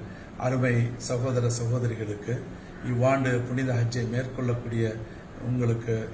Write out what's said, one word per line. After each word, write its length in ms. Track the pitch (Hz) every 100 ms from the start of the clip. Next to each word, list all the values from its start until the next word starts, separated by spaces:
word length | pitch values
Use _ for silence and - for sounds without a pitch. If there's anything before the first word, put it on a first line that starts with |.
| - - - -
அருமை 500 | 127 131 123 120 117 -
சகோதர 520 | - 123 127 120 117
சகோதரிகளுக்கு 920 | - 117 123 120 107 104 101 - 131 - - - - 123
இவ்வாண்டு 540 | 120 127 135 127 123
புனித 340 | 120 127 131
ஹஜ்ஜை 320 | 117 117 127 113
மேற்கொள்ளக்கூடிய 840 | 120 123 - 123 117 113 113 110 110 - - - - 120
உங்களுக்கு 640 | 123 117 113 - 110 110